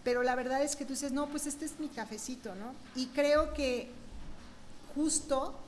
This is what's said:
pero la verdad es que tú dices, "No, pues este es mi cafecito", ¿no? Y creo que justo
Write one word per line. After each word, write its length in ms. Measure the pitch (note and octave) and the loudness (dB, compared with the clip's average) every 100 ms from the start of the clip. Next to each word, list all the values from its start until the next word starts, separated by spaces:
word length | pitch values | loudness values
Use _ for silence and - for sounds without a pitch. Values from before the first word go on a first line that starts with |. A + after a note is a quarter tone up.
pero 180 | - B3 | 2 4
la 140 | B3 B3+ | 4 2
verdad 260 | B3 C4 | 2 2
es 140 | C#4+ - | 2 0
que 80 | |
tú 80 | C#4 | -4
dices, 220 | C4+ C#4 | -2 0
"No, 140 | C4 D4 | 0 0
pues 180 | D4 D4 | -2 -4
este 160 | C#4+ | -4
es 160 | D#4 - | -6 -4
mi 80 | D4+ | -6
cafecito", 680 | - G#3+ G#3+ - B3+ A3+ F#3 | -4 -6 -6 -6 -6 -6 -6
¿no? 200 | A3 C4+ - | -8 -8 -10
Y 120 | C4 B3+ | -4 -2
creo 460 | C#4 C#4+ D4 D4+ | 4 8 8 6
que 360 | - C4+ B3 - - - - - - - - - - - C4+ | 2 2 2 -2 -10 -10 -8 -8 -8 -10 -14 -12 -12 -6 0
justo 600 | D4+ - - C4+ D4 - | 4 2 2 2 2 -4